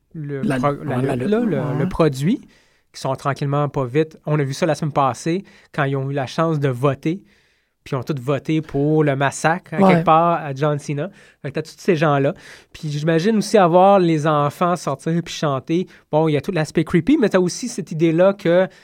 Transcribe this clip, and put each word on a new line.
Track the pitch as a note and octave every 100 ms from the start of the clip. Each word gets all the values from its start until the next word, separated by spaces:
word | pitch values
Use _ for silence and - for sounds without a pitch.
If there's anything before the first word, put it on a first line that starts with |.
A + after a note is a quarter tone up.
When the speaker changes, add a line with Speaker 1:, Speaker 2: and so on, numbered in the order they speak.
| _
Speaker 1:
le | E3 C#3+ C#3
Speaker 2:
La | C#3+ C3
Speaker 1:
pro-, | C#3+
Speaker 2:
lutte. | C#3+
Speaker 1:
la | - B2+
Speaker 2:
Ouais, | C3+
la | B2+
Speaker 1:
lutte, | C3+
Speaker 2:
lutte. |
Speaker 1:
là, | G#3+
le, | A#3+ C#3
Speaker 2:
Ouais. | D3 C#3+
Speaker 1:
le | F3+
produit, | - D#3+ C3 D3+ C4+ - _ _ _ _
qui | -
sont | C3+
tranquillement, | C3 C#3+ C3+ C#3+ C#3+ D3
pas | C#3+
vite. | B2+ C#3+ D#3+ - -
On | D3+
a |
vu | C#3
ça | C#3 F3
la |
semaine | C#3+ D#3
passée, | D3 C3+ A#2 E3 F3+ - _ _
quand | -
ils | C#3 C#3
ont | C3+
eu |
la | C#3 B2
chance | - E3 D#3
de | C#3
voter, | A#2+ C#3 C3 D#3+ F#3+ _ _ _ _ _ _ -
puis |
ont | C3+
tous | A#2 C#3+
voté | A#2+ C#3 - D#3
pour | D3+ C#3 D3 D#3
le | D3+ C3+
massacre, | C#3 - D#3 E3+ -
à | D#3+
Speaker 2:
Ouais. | F#3+
Speaker 1:
quelque | F3
part, | E3+ D#3+ E3+ E3
à | D3+
John | C3+ D3+ D3
Cena. | D3+ C#3+ F3+ - - _
Fait | C#3+
que |
t'as | D#3+
tous | D3+ -
ces | - D#3+
gens-là. | D#3 C#3+ C#3 - - - _
Puis | - D#3
j'imagine | D3 D#3 E3 G3 A3
aussi | G3 A3
avoir | F3 F3+ F#3+ G3+
les | E3+ D#3+ D#3
enfants | D3 C#3+ - F3
sortir | F3 - F3 E3 E3+
puis | -
chanter. | - D3+ C3 B2+ E3 F3+ - -
Bon, | D3+ D#3+
il |
y | D3
a |
tout | -
l'aspect | E3+ D3+ -
creepy, | D#3 F3 E3 D#4
mais | G#3
t'as | F#3+
aussi | F3+ - A#3+
cette | - E3+
idée-là | D#3+ E3 D#3+ F#3+
que | G3 E3 F3 F#3 -